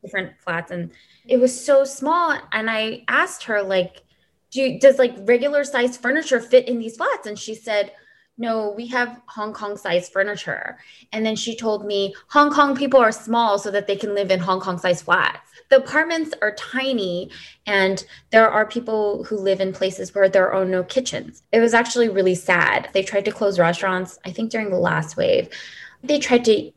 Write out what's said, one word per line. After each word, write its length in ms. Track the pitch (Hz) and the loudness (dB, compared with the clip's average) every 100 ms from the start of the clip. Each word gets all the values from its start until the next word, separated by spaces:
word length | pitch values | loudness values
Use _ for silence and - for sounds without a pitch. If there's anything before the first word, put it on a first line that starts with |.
different 300 | 190 196 185 - | -10 -8 -8 -12
flats, 320 | - 170 165 | -8 -8 -6
and 200 | 180 170 _ _ _ _ | -10 -10 _ _ _ _
it 120 | 254 | 2
was 240 | 254 - | 2 0
so 220 | - 269 269 | 2 4 4
small. 520 | - 269 339 339 285 - | -2 -2 0 0 -2 -4
And 180 | 220 220 | -4 -2
I 340 | 220 220 220 - | -2 -4 -6 -2
asked 360 | 247 359 - | 0 0 -4
her, 180 | - 214 | -4 -2
like, 420 | 196 190 180 - _ _ _ _ _ | 0 0 -2 -6 _ _ _ _ _
"Do 100 | 247 | -4
you, 200 | 269 - | -2 4
does, 180 | 277 269 | 6 6
like, 180 | 247 233 | 2 0
regular 440 | 196 247 277 294 | 0 2 2 0
size 320 | 285 277 247 247 | -2 -2 -2 -2
furniture 440 | 240 285 320 247 | -2 -2 0 -2
fit 280 | 226 254 247 | 4 4 4
in 120 | 240 | -6
these 180 | 220 226 | -6 -6
flats?" 300 | 415 480 214 | -4 -4 -6
And 100 | 208 | -12
she 160 | - | -10
said, 380 | 220 - 208 196 - _ _ _ - | -12 -4 -2 -2 -6 _ _ _ -10
"No, 340 | 233 220 214 | -4 -4 -4
we 160 | 208 240 | -8 -6
have 340 | 247 240 240 - | -4 -4 -6 -20
Hong 260 | - 214 | -12 -10
Kong 240 | 208 208 202 | -8 -10 -8
size 320 | 190 175 175 | -2 -2 -2
furniture." 720 | 190 202 208 - 135 - - - - _ | -4 -4 -4 -8 -8 -8 -14 -20 -20 _
And 120 | 214 | -4
then 120 | 220 220 | -2 -2
she 200 | - 226 | -6 -6
told 300 | 226 214 202 | -4 -4 -2
me, 300 | 202 196 196 _ | -4 -4 -6 _
"Hong 220 | 294 294 | 2 2
Kong 240 | 294 285 269 | 4 2 2
people 240 | 277 262 | 4 4
are 120 | 226 | 4
small 480 | 220 - 233 233 202 | 0 -4 0 2 0
so 100 | 208 | -2
that 160 | 202 202 | -4 -2
they 100 | 196 | -4
can 200 | 208 202 | -2 -2
live 160 | 196 | 0
in 80 | 190 | 0
Hong 200 | 175 185 | 0 -2
Kong 200 | 190 180 | -2 -4
size 240 | 180 175 | -2 -2
flats." 480 | - 180 - - _ - _ | 2 2 2 -4 _ -20 _
The 80 | 269 | 4
apartments 560 | 262 294 320 330 311 - | 6 0 0 -2 -4 -2
are 140 | 214 208 | -4 -4
tiny, 760 | - 247 262 247 190 175 - - - - - | -8 -6 -2 -2 -2 -6 -8 -16 -20 -16 -2
and 360 | 202 190 190 - - _ | 2 2 0 -8 -20 _
there 180 | 226 220 | 6 6
are 160 | 214 214 | 4 0
people 580 | 240 233 220 208 202 - | -4 -4 -2 0 -2 -6
who 120 | 214 | -4
live 240 | 190 190 | 0 0
in 120 | 190 | -2
places 420 | 190 190 185 185 202 | -2 -4 -4 -8 2
where 120 | 190 | 4
there 240 | 196 185 | 6 2
are 140 | 190 185 | 0 0
no 180 | 185 | -2
kitchens. 600 | 180 - 254 123 - - _ | -2 -2 -4 -8 -10 -18 _
It 80 | 226 | 2
was 160 | 233 226 | 4 4
actually 340 | 240 240 233 | 2 0 0
really 260 | 196 185 180 | 2 2 0
sad. 540 | - 175 156 101 - | 2 2 4 0 -2
They 100 | 196 | -4
tried 220 | 190 202 202 | 0 -2 -2
to 60 | |
close 280 | 208 208 185 | -2 -2 2
restaurants, 580 | 170 175 196 185 185 - 190 | 2 2 -2 -2 -4 -10 -14
I 60 | |
think, 180 | 180 220 | -8 -6
during 220 | 226 214 | -4 -2
the 80 | 180 | 0
last 360 | 170 160 156 - | 0 0 -4 -4
wave. 340 | - - - - - - - _ | 0 0 -2 -10 -18 -20 -20 _
They 140 | 254 294 | -2 -2
tried 280 | - 240 240 | 2 2 4
to 260 | 214 156 | 2 0